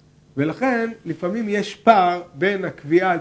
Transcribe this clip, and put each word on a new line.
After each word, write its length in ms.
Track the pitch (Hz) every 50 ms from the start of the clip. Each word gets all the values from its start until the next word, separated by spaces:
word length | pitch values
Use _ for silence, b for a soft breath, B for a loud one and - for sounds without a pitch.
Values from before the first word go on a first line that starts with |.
| _ _ _ _ _ _ _ 135
ולכן, 520 | 143 156 - - 254 262 247 226 226 226 226 - -
לפעמים 440 | 175 156 - 185 180 202 233 226 208
יש 260 | 202 208 196 - -
פער 460 | - - 226 226 196 180 175 175 180 175 - -
בין 320 | 135 165 196 202 190 190
הקביעה 460 | 156 - - - 143 160 180 185 190
על 80 | 175 160